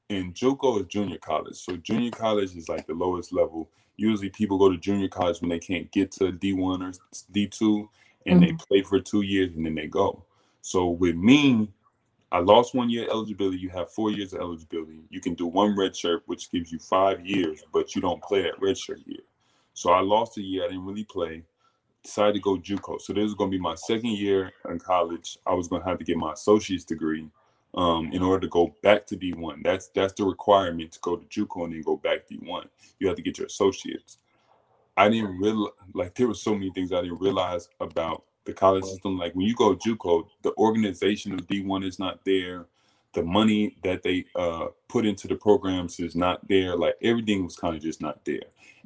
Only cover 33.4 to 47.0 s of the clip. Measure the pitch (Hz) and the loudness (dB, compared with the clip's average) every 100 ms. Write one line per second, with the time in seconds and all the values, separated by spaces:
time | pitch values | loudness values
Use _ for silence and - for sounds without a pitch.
33.4 | - - 98 - - - - - _ _ | -6 2 2 2 -6 -12 -12 -20 _ _
34.4 | _ _ _ _ _ - 104 113 104 90 | _ _ _ _ _ 4 6 4 0 0
35.4 | 104 110 101 - 95 92 90 - 123 101 | 0 0 -2 -6 -12 -6 -6 0 0 0
36.4 | 113 104 95 92 90 90 87 85 98 92 | -2 -2 -2 -4 -2 -2 -4 -2 0 0
37.4 | 90 90 - - 87 85 82 78 _ _ | 0 -4 -8 -10 -8 -4 -4 -6 _ _
38.4 | - - 95 95 95 95 101 92 87 90 | -14 2 4 4 0 -6 -6 -4 -4 0
39.4 | 104 120 113 92 113 113 92 82 - _ | 0 4 4 4 0 -2 2 2 0 _
40.4 | - - 110 113 104 90 98 104 104 92 | -4 2 4 4 0 2 0 0 -4 -8
41.4 | 87 101 98 95 95 90 92 87 98 95 | -4 -4 -2 -4 -4 -6 -6 -4 0 0
42.4 | 90 90 87 _ _ _ _ 90 82 98 | 0 -10 -14 _ _ _ _ -4 0 4
43.4 | 110 104 104 - 92 90 90 92 - - | 4 4 0 -4 -4 -2 -2 -2 -4 -4
44.4 | 87 82 76 - - 123 107 95 98 95 | -4 -4 -8 -12 -4 0 0 -2 -4 0
45.4 | 107 98 95 92 87 - 85 87 90 90 | 4 4 2 -4 -4 -6 -6 0 0 0
46.4 | - 95 92 85 78 - | 0 2 2 0 0 0